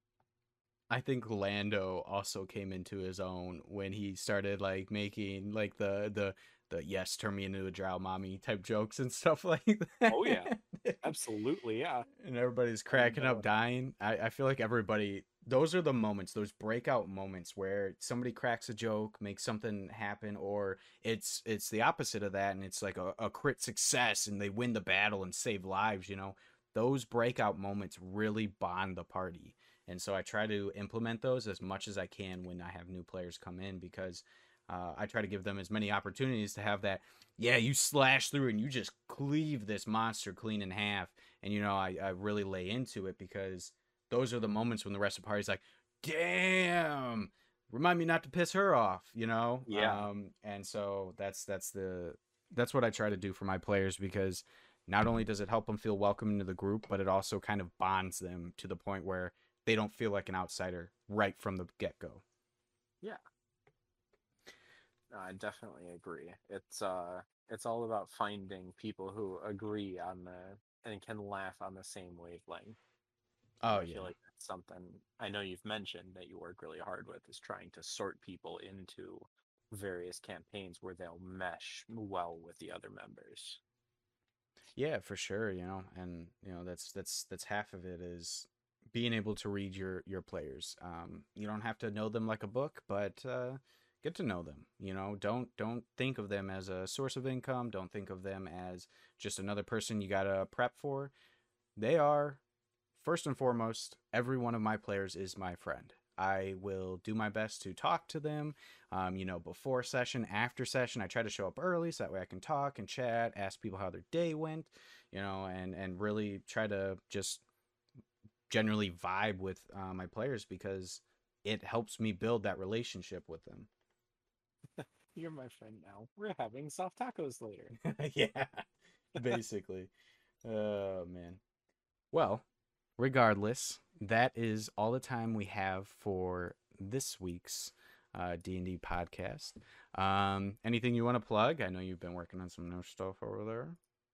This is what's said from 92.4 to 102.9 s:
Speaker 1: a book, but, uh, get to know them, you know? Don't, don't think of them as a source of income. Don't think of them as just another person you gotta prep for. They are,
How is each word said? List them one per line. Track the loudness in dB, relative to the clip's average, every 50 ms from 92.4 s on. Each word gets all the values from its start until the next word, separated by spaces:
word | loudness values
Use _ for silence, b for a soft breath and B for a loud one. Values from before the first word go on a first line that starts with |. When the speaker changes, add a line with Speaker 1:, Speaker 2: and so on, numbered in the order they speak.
| -2
Speaker 1:
a |
book, | -4 -2 -2 -2 -2 -4 -10 _ -2
but, | 0 0 0 -2 -4 -6 -8
uh, | -4 -4 -2 -2 -4 -6 -8 b b b b b b b b -8
get | -8 -4
to | -2 -2
know | 0 0 -2 -4
them, | -6 -12 -16 -18 _ _ -10
you | -8 -6 -6
know? | -4 -4 -4 -4 -2
Don't, | 0 0 0 0 -2 -4 -6 -6
don't | -4 -4 -4 -6 -8 _ _ -2
think | -2 -2 -2
of | -2 -4 -2
them | -2 -2 -2 -2
as | -4 -6 -6 -4
a | -4 -4 -4
source | -4 -4 -2 -2 -2 -2
of | -2 -2
income. | -2 -2 -2 -2 -2 -2 -2 -2 -4
Don't | -4 -4 -6 -6 -6
think | -8 -6 -6
of | -8 -8 -6
them | -6 -6 -6 -6 -8
as | -8 -8 -8 -8 -8 -10 -12 b b b b b b b
just | -6 -6 -4 -4
another | -2 -2 -2 -2 -2
person | -2 -2 -2 -2 0 -2 -2
you | 0 2
gotta | 2 2 4 4 2 2 0 -2
prep | 0 0 0 0 0 -4
for. | -6 -4 -4 -4 -4 -6 b b b b b b b b b b _ _ -8
They | -2 2 4 6 8
are, | 8 8 6 6 4 2 -2 -8 _ _ _ _ _ _ _ _ _ _